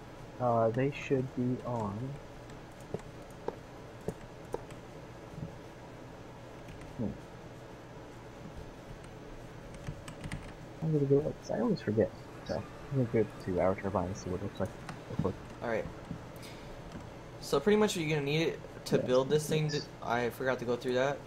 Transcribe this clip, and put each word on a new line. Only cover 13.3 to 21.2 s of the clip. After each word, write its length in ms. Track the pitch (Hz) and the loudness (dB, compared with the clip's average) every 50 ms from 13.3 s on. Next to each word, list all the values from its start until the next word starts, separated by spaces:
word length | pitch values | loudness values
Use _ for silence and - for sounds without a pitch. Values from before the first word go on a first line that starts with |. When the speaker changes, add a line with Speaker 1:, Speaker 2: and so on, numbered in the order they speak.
| - - - | 0 -4 -2
Speaker 1:
to 160 | 98 90 87 | 0 4 6
our 140 | 82 92 95 | 6 6 4
turbine 320 | - - 98 92 98 87 | 4 0 2 2 2 2
and 100 | 92 98 | 2 -2
see 120 | - - 92 | -4 -2 -2
what 120 | 90 90 | -2 -2
it 20 | 98 | -2
looks 160 | 101 - - | -4 -2 -2
like. 100 | 95 - - - - - - - - - | -2 -2 -2 -8 -10 -10 -10 -10 -8 -2
Real 100 | - - | -2 2
quick. 140 | - 92 - - - - - - - | 2 2 0 0 -8 -12 -10 -6 -2
Speaker 2:
All 60 | 120 | 0
right. 160 | 113 98 - - - - - - - - - - - - - - - - - - - - - - - - - - - - - - - - | 0 0 0 -2 -6 -10 -8 -8 -8 -10 -10 -12 -12 -12 -12 -10 -12 -12 -12 -10 -10 -10 -10 -10 -10 -10 -10 -10 -12 -12 -12 -12 -12 -10
So 220 | - - - 139 | -2 2 2 4
pretty 160 | - 208 208 | 8 8 8
much 180 | 214 214 202 - | 8 8 6 4
what 100 | 185 160 | 2 2
you're 80 | 151 156 | 2 2
gonna 160 | 147 143 139 | 2 4 4
need 300 | 147 160 165 151 - - - - - - - | 4 4 4 4 2 -2 -6 -10 -12 -10 0
to 100 | - 151 | 4 4
Speaker 1:
Yeah, 60 | 127 | 4
Speaker 2:
build 280 | - 123 127 127 135 135 | 6 8 6 6 8 8
this 200 | 147 151 156 - | 4 4 4 4
thing, 160 | 160 156 156 | 2 2 4
Speaker 1:
yes. 160 | 151 143 147 | 2 2 0
Speaker 2:
to, 60 | - - - - | -2 -4 -10 -8
I 280 | - - 113 120 120 117 | 0 2 2 4 4 2
forgot 300 | - - 131 131 127 120 | 0 2 2 2 2 2
to 60 | 120 | 2
go 120 | 117 120 | 2 2
through 160 | 120 131 131 123 | 2 2 2 4
that. 240 | 127 131 143 143 - | 4 4 4 2 -2